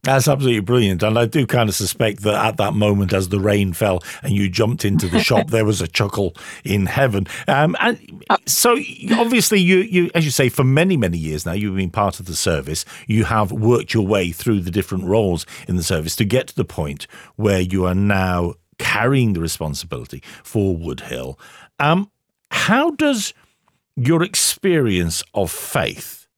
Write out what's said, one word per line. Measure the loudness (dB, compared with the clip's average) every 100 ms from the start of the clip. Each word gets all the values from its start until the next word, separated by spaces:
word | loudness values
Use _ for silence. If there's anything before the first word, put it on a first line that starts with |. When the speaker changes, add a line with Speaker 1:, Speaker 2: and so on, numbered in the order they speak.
Speaker 1:
That's | 2 2 2
absolutely | 2 2 0
brilliant. | 2 2 4 2
And | 2 2
I | 2
do | 0 2
kind | 2 2
of | 0
suspect | -4 0 -2 0
that | 0
at | 2 0 0
that | -2
moment, | 2 2 2 2
as | 0 0
the | 0
rain | 2 2 0
fell | 0 0 0 -4 -10
and | -2
you | 0 0
jumped | 0 0 0
into | 0 0 0
the | 0
shop, | 2 0 2
Speaker 2:
<laughs> |
Speaker 1:
there | 0
was | 2 0
a | -2
chuckle | -2 -2 -2 -4 -6 -18 -14
in | -2 0 0
heaven. | 2 0 0 -4 -6 0
Um, | 2 2 0
and | -2 -2 -10 -20 -2
Speaker 2:
Uh, | -2 0
Speaker 1:
so | 0 2
y-, | 2 -2 -10 0
obviously, | 2 4 2 4 4
you, | 4 4
you, | 4 0 2 0
as | 0
you |
say, | 2 0
for | 2
many, | 2 4 4 2
many | 0 -2
years | -4 -4 -4
now, |
you've | -4 -2 -2
been | -2
part | 0 0 -2
of | -10
the | -4
service. | 0 0 -2 -8 -8 -14 -2
You | 0 2
have | 0 0
worked | 0 2 2 2
your | -2 0
way | 0 0
through | -4 -2 0
the | 0
different | -4 -2 -6
roles | 0 0 2 -2 -6 -16 -4
in | -4
the |
service | 0 -2 -4 -2
to | 0
get | 0 -2
to | -6
the | -6
point | -4 -8 -8 -16 -20 -20 -2
where | 0 2
you | 0 0 0
are |
now | 2 2 2 0 0 -2 -6 _ _
carrying | -4 0 2 2 2
the | 0
responsibility | -4 -6 -6 -8 -10 -12 -12 -16 -18 -20
for | -6 -2 0 -2
Woodhill. | -6 -10 -10 -10 -10 -14 -20 -20 -20 _
Um, | 0 0 -2 _ _ _ _
how | -4 0 2 2
does | 0 0 0 -4 -12 _ _ _ _ _ -2
your | 2 2
experience | 0 0 -2 0 0 2 2 2 0 -4 -6 -2
of | -2
faith | -4 -4 -2 -2 -4 -16 -18 _